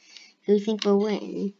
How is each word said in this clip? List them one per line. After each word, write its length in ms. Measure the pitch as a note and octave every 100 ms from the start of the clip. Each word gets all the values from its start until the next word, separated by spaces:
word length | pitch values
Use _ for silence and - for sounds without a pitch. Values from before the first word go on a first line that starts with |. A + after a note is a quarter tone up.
| _ - - _ -
Who 140 | G#3
think 240 | G#3 G#3+
will 160 | G3+ G3+
win? 540 | G#3+ G3+ - F3 G3